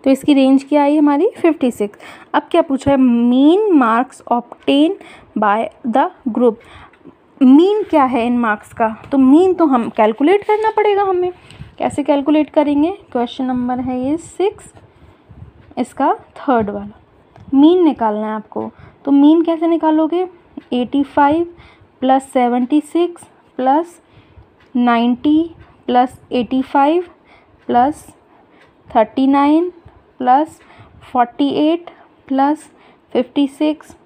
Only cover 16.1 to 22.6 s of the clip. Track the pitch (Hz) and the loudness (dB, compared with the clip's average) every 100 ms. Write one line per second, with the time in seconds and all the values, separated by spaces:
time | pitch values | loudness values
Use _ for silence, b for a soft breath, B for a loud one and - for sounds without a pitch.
16.1 | 427 - - - 240 208 104 202 - _ | -2 -8 -12 -2 -2 -2 -8 -14 -20 _
17.1 | _ _ - - 269 302 370 330 254 226 | _ _ -20 -4 2 4 4 2 0 -4
18.1 | 214 214 214 - 214 226 b b b - | -4 -6 -10 -10 -12 -12 b b b 0
19.1 | 277 294 330 330 330 330 330 320 311 320 | 4 4 4 2 -2 -2 0 0 0 0
20.1 | 339 370 - _ - _ 247 247 277 277 | -4 -6 -12 _ -20 _ -6 -2 -4 -2
21.1 | - 285 320 339 b b b _ _ 254 | 0 2 2 -4 b b b _ _ 0
22.1 | 262 262 262 240 247 | 0 -2 -2 -2 -2